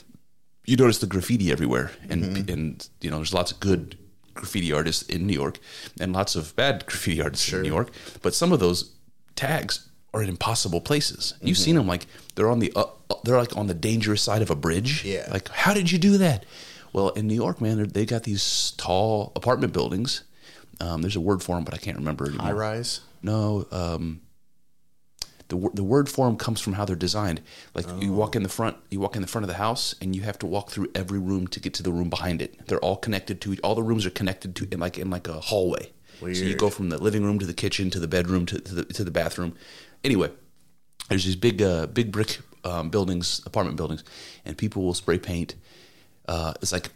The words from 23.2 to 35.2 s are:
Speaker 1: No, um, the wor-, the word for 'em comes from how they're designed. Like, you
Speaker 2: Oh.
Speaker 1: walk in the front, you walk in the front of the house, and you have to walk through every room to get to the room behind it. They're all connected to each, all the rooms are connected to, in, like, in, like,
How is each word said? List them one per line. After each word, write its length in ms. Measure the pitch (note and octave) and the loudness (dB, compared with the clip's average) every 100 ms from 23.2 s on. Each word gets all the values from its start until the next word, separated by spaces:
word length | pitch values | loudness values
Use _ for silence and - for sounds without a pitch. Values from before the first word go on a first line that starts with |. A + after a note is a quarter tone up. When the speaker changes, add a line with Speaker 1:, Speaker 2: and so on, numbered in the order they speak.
Speaker 1:
No, 460 | F#2 G#2+ G#2+ G#2 - | -2 0 2 0 -2
um, 500 | F#2 E2+ E2 E2 D#2+ - - - - - - - - _ - - - - | -4 -2 -2 -4 -8 -14 -20 -20 -20 -20 -20 -20 -20 _ -18 -18 -18 -6
the 80 | F2 | -2
wor-, 140 | G2 | -2
the 100 | G#2 | 0
word 260 | G2 C3+ C#3 | 2 4 4
for 180 | - B2+ | 2 2
'em 100 | A2+ | 2
comes 220 | - A2+ | -2 -2
from 120 | - | -2
how 120 | G2 G#2 | -2 0
they're 100 | F2+ | 0
designed. 460 | F2+ G#2 G2+ D#2+ - - - - | 0 0 0 -2 -6 -20 -12 -8
Like, 100 | F2 F2+ | -8 -4
you 100 | G2+ | 0
Speaker 2:
Oh. 40 | F#2+ | 2
Speaker 1:
walk 200 | G#2 - | 2 0
in 80 | |
the 60 | F#2+ | -2
front, 280 | - A2+ - - | -2 -2 -4 -8
you 100 | G2 | -4
walk 160 | G2 A#2 | -2 -2
in 60 | |
the 60 | F2+ | -4
front 160 | A2+ | -4
of 60 | G2+ | -4
the 60 | F2 | -2
house, 360 | G#2+ B2 - - | -2 0 -4 -4
and 140 | F#2+ F#2+ | -4 -2
you 60 | |
have 160 | G#2 G2 | -4 -6
to 60 | F#2+ | -4
walk 240 | G2 - | -4 -4
through 180 | - F#2 F2+ | -4 -4 -4
every 240 | F#2+ G2 | -4 -2
room 280 | F#2 F#2+ F#2 | 0 -2 -2
to 100 | - | -6
get 140 | F#2 - | -6 -4
to 80 | |
the 80 | F2+ | -2
room 180 | F2 F2 | 0 0
behind 320 | E2+ F2+ E2+ | -2 -2 -4
it. 260 | - - - | -6 -10 -4
They're 120 | G#2 | 0
all 160 | F2 G2 | 0 0
connected 460 | - G2 - F#2+ | -2 -4 -4 -6
to 120 | - | -4
each, 60 | G2 | -2
all 140 | - A2 | 0 2
the 80 | |
rooms 220 | A2+ A2+ F#2+ | 2 2 0
are 40 | |
connected 440 | - F#2+ F#2+ G2 F2+ | -2 -2 -2 -6 -8
to, 120 | F#2 | -6
in, 80 | F#2 | -4
like, 180 | F2 - | -4 -4
in, 120 | F#2+ | -4
like, 160 | F2+ | -4